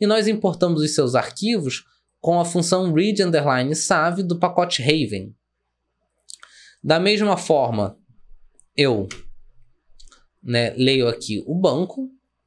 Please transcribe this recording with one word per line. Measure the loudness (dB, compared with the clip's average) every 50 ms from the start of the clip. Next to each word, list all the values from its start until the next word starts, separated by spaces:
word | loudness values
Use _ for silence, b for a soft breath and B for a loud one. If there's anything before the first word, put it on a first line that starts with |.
e | 0
nós | 2 2 2 2
importamos | 0 0 0 0 -2 0 0 0 0 2 0
os | 0 0 2
seus | 0 0 2 2
arquivos | 0 0 -2 -6 -4 -2 0 0 0 -2 -4 -6 -8 -12 _ _ _ _ _ _ _
com | 0 0 2 2
a | 0
função | 0 0 -2 0 0 0 0 0 2
read | 2 2 2 2 2 0
underline | 2 2 2 2 2 2 2 0 0 -2 -2
save | -2 0 0 2 2 2 0 0 -2
do | -2 -2 0 0
pacote | 0 2 2 2 0 2 -2 0
Raven. | 2 2 2 2 0 -4 -6 -8 -10 -12 -16 _ _ _ _ _ _ _ _ _ _ _ _ _ _ _ _ _ _ -20 -20 B B B B B B B B B
Da | -2 0 2 2
mesma | 2 2 2 2 2 0 0
forma, | 0 0 0 2 2 2 0 0 -2 -2 -2 -6 _ _ _ _ -20 -20 -20 -20 -20 -20 -20 _ _ _ _ _
eu, | 2 2 2 2 0 -4 -6 -10 -14 -14 -16 -16 -16 -20 -20 _ -20 -20 _ _ _ _ _ -20 -20 -20 b b b b _ _ _
né, | -8 -4 -2 0 0 -2 -2
leio | 0 0 2 2 2 0 0
aqui | -2 -4 -6 -8 -8 -6 -6
o | -6 -2
banco, | 0 0 2 2 0 -2 -4 -6 -10 -10 -10 -12 _ _ _ _ _ _